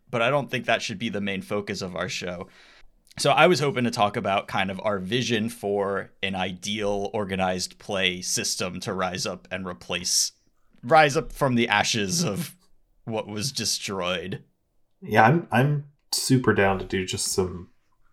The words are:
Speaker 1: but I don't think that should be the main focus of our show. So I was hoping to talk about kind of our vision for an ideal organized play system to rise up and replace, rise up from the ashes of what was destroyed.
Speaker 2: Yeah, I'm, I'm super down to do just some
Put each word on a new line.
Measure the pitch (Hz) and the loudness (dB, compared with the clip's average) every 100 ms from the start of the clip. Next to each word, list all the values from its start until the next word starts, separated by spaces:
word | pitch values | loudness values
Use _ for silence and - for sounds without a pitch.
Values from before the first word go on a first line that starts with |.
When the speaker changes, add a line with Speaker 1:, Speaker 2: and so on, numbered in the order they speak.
| _ | _
Speaker 1:
but | 123 | 0
I | 117 | 2
don't | 143 131 | 2 0
think | 127 - | -2 0
that | 110 | 0
should | - 98 | -2 -6
be | 113 | -4
the | 101 | -4
main | 101 95 | -2 -4
focus | 92 104 101 95 | -2 -4 -4 -6
of | 95 87 | -6 -6
our | 92 | -6
show. | - 92 90 92 - - - - _ _ - | -6 -8 -8 -12 -18 -20 -20 -20 _ _ -2
So | 147 | 2
I | 139 165 | 6 6
was | 147 | 6
hoping | 143 127 | 2 0
to | 120 | 0
talk | 117 104 | 2 0
about | 113 101 98 - | 0 0 0 -2
kind | 104 95 | -2 -2
of | 95 | -2
our | 107 101 | -2 -2
vision | 92 123 113 113 113 | -2 -2 0 0 -2
for | - 101 101 98 98 92 _ | -4 -2 0 0 -2 -6 _
an | 98 | -4
ideal | 95 92 90 98 107 101 101 98 | -2 -4 -6 -6 -4 -2 -2 -2
organized | 110 95 95 92 92 - - | -4 -2 -2 0 -2 -6 -10
play | - 98 92 90 | -6 0 0 0
system | 90 - 98 - 95 92 | -4 -4 -2 -4 -4 -6
to | 110 | -6
rise | 95 92 117 | -4 -4 -4
up | 110 90 - | -6 -8 -10
and | 92 92 | -8 -8
replace, | 90 - 87 90 - - - _ _ _ _ | -10 -6 -6 -2 0 -2 -6 _ _ _ _
rise | 120 160 151 151 | 4 6 6 4
up | 156 | -4
from | - 139 | 0 2
the | 120 117 | 4 4
ashes | 104 - 113 98 90 | 4 4 0 0 0
of | 123 95 147 - _ _ _ _ - | -2 -4 -8 -12 _ _ _ _ -8
what | 110 101 | -6 -6
was | 107 98 | -6 -6
destroyed. | - 104 - - 98 90 90 92 135 - _ _ _ _ _ | -4 -2 -2 -4 -4 -2 -4 -6 -10 -14 _ _ _ _ _
Speaker 2:
Yeah, | 143 110 | 2 6
I'm, | 113 170 - | 8 6 2
I'm | 117 143 147 - _ _ | 2 2 2 -4 _ _
super | - - 131 117 | -4 4 4 6
down | 104 98 95 | 4 2 2
to | |
do | 92 98 92 | -2 -4 -4
just | 104 - | -4 -2
some | - 92 87 85 _ _ _ _ | -2 -2 -4 -14 _ _ _ _